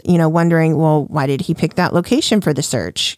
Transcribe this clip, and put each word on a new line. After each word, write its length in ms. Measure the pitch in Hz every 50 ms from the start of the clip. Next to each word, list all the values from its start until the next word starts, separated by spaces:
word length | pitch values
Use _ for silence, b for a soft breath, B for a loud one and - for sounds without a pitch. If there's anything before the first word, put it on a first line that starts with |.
| -
you 120 | - 175
know, 120 | 170 160 156
wondering, 480 | 160 170 170 170 170 165 160 160 156
well, 280 | 143 160 156 151 151 139 -
why 160 | - 151 135
did 140 | 139 139 135
he 120 | - - 165
pick 220 | - - 156 -
that 180 | - 175 - -
location 460 | 170 175 - 240 285 - - 226 208
for 140 | - 165 151
the 80 | 143 -
search? 540 | - - 120 82 90 - - - - -